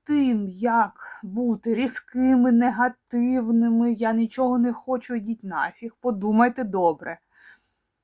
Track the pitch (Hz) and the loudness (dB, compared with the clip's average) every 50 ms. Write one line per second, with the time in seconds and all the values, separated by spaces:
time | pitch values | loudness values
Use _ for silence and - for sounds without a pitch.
0 | _ - 294 294 277 254 233 214 202 190 180 185 220 240 226 233 214 190 - - | _ -2 0 2 2 2 0 0 -2 -6 -6 -4 -2 0 2 2 0 0 -4 -10
1 | - - - - - 185 190 226 247 240 220 - - 233 226 220 262 233 240 - | -20 -20 -18 -16 -14 -10 -6 -4 -2 -2 -2 -2 -2 -2 0 0 0 -2 -4 -8
2 | - _ - 254 254 262 262 247 240 254 240 233 240 254 208 208 247 254 240 _ | -12 _ -4 0 2 4 4 4 4 6 4 4 4 2 2 0 0 -2 -2 _
3 | _ _ - 240 240 247 254 254 226 226 233 233 233 233 226 226 240 240 233 214 | _ _ -2 -2 0 0 0 0 0 2 2 2 2 2 2 2 2 0 0 0
4 | 226 220 226 226 226 220 - 254 262 247 247 247 240 247 233 - - - 254 247 | -2 0 0 0 0 -2 -2 0 0 0 2 2 0 0 -2 -4 -6 -6 -6 -6
5 | - - 247 233 202 220 226 220 - 190 170 156 - 175 - _ 233 226 - _ | -4 -6 -8 -8 -6 -6 -8 -8 -10 -8 -6 -4 -6 -6 -6 _ -16 -16 -12 _
6 | - 247 226 190 196 214 214 220 240 247 240 262 254 202 185 190 180 170 156 - | -4 -4 -4 -2 -2 0 2 4 4 2 2 -2 -6 -4 -2 0 2 0 0 -2
7 | - - 165 - _ _ _ _ _ - - _ _ _ _ _ _ _ _ _ | -6 -14 -14 -14 _ _ _ _ _ -20 -20 _ _ _ _ _ _ _ _ _